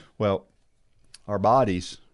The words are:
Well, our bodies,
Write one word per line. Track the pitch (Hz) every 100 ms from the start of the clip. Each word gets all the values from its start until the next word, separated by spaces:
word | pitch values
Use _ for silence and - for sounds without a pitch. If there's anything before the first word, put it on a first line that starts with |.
| - -
Well, | 107 95 - _ _ _ _ _ _ - -
our | 101
bodies, | 107 131 113 90 - - _